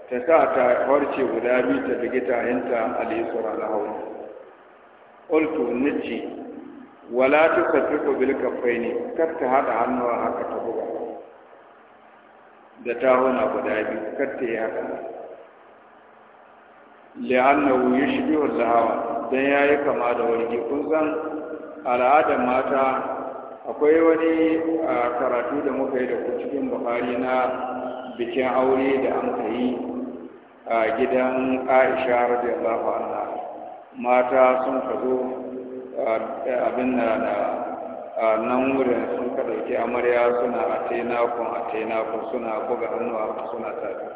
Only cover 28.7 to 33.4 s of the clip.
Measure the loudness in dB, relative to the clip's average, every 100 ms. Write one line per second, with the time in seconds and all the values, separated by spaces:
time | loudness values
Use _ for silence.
28.7 | 2 2 2 0 0 -2 -2 -4 -2 0
29.7 | -2 -4 -6 -8 -10 -14 -18 -20 -20 -2
30.7 | 0 2 2 2 2 2 0 0 0 4
31.7 | 4 6 2 2 2 2 2 0 0 0
32.7 | 0 0 -2 -4 -4 -6 -6